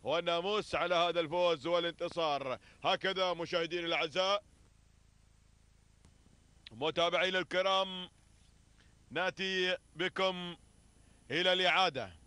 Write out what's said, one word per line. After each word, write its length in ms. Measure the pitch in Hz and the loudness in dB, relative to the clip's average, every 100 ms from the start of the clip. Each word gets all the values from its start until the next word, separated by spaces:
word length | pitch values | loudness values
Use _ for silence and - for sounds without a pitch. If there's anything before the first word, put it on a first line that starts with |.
والناموس 720 | 110 160 170 170 180 208 - | -2 -2 0 -2 -2 -4 -2
على 200 | 156 175 | -2 0
هذا 260 | 175 175 170 | 2 2 0
الفوز 460 | 160 175 175 160 160 | 0 4 4 4 2
والانتصار. 920 | 175 170 165 175 175 160 143 135 120 - - | 2 2 -4 -6 0 0 0 -2 -6 -8 -4
هكذا 500 | 156 190 190 190 185 | 0 2 0 0 0
مشاهدينا 540 | 170 165 170 165 175 170 | 0 -2 -2 -2 -4 -2
الأعزاء، 560 | 165 165 170 190 202 - _ - _ _ _ _ _ _ _ _ _ _ _ _ _ - _ _ _ _ _ - | -2 0 0 0 0 -4 _ -20 _ _ _ _ _ _ _ _ _ _ _ _ _ -20 _ _ _ _ _ -20
متابعينا 680 | 110 147 160 170 175 185 185 | -4 -2 0 0 2 0 0
الكرام، 720 | 175 180 190 190 190 185 180 _ _ _ - _ _ _ - _ _ | -2 0 0 0 -2 -6 -14 _ _ _ -20 _ _ _ -20 _ _
ناتي 680 | 139 185 - 190 190 180 180 _ 151 | -4 -4 -2 -2 0 0 -2 _ -6
بكم 600 | 180 - 190 180 175 170 - _ - _ - - - | -4 0 -2 -2 -8 -12 -20 _ -20 _ -20 -20 -6
إلى 220 | 147 180 | 0 2
الإعادة. 600 | 185 180 165 185 131 101 87 | 2 4 4 2 0 -8 -12